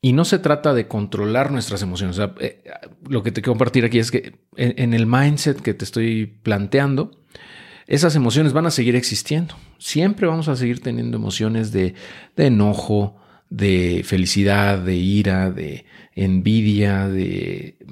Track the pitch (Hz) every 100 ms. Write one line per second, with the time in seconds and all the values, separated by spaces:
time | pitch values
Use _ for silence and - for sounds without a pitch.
0 | 127 131 170 185 160 147 151 127 113 110
1 | 101 104 104 117 139 135 104 101 95 87
2 | 95 90 101 - - - - - - -
3 | 139 131 101 107 107 113 123 131 117 117
4 | 113 120 - - _ - 123 117 123 117
5 | 113 123 143 147 151 139 - 98 101 117
6 | 113 110 107 - - 104 101 139 139 135
7 | - - _ - - - - - - 143
8 | 165 151 120 127 156 135 165 156 120 123
9 | 123 104 - 151 170 - - _ - 147
10 | 185 202 185 160 156 127 120 120 131 117
11 | 120 117 107 98 110 113 110 104 92 92
12 | - - - - 147 110 104 95 - 104
13 | 104 - _ _ _ - 101 92 90 87
14 | 92 95 92 98 98 101 101 98 90 90
15 | 92 101 98 92 95 92 78 - _ -
16 | - - 98 92 101 113 104 104 104 98
17 | 98 95 92 92 - - - _ -